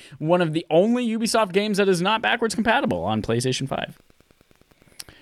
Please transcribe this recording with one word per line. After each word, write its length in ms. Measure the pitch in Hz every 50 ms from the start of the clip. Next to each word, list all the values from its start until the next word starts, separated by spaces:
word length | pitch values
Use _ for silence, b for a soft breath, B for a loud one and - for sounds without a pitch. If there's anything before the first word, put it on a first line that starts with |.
| B B 143 B
one 220 | 151 156 175 180
of 120 | 175 160 151
the 120 | 170 - -
only 380 | 156 165 196 226 240 247 247 226
Ubisoft 460 | 220 226 226 - - 226 220 185 170
games 240 | 202 208 214 202 180
that 100 | 202 196
is 140 | 185 165
not 200 | 180 196 220 220
backwards 340 | 220 214 226 226 240 226 -
compatible 480 | - 208 240 220 277 277 226 - 85 82
on 180 | 101 110 110
PlayStation 460 | - - 113 120 123 131 127 - 139 131
five. 280 | - - - - - - _ _ _ _ _ _ _ _ _ _ _ _ _ _ _ _ B B B B B B B B